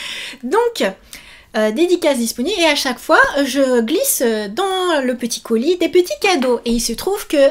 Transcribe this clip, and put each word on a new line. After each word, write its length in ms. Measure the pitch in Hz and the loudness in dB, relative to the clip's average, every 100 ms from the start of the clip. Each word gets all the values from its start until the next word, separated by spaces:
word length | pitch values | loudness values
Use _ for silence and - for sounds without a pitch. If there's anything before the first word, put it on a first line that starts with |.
<laughs> 400 | - - - - | -14 -12 -14 -12
Donc, 400 | 240 381 480 466 208 190 - - - - - 226 | -4 0 0 0 -4 -4 -14 -20 -20 -20 -8 -2
euh, 140 | 214 | -2
dédicace 480 | 220 349 349 320 254 | 0 2 2 2 0
disponible 420 | 233 - 269 415 | -2 -2 -4 0
et 60 | 330 | 0
à 80 | |
chaque 240 | 285 277 233 | 0 -2 -4
fois, 220 | - 339 539 285 277 | 2 4 4 2 0
je 340 | 262 269 247 | 2 2 2
glisse, 420 | 226 339 539 - | 2 0 0 0
euh, 260 | 240 220 208 | 0 -2 -4
dans 520 | 220 392 381 359 311 | -4 -2 0 0 0
le 140 | 254 247 | 0 -4
petit 240 | 240 - | -6 -6
colis 380 | - 226 277 359 | -2 0 0 0
des 100 | 330 | 2
petits 300 | 359 359 587 | 2 2 0
cadeaux. 400 | 415 349 254 240 240 | 0 2 2 0 0
Et 60 | |
il 80 | 233 | -2
se 120 | 233 | -2
trouve 340 | 226 - 403 - | -4 -4 -4 -2
que, 100 | 302 277 | 4 4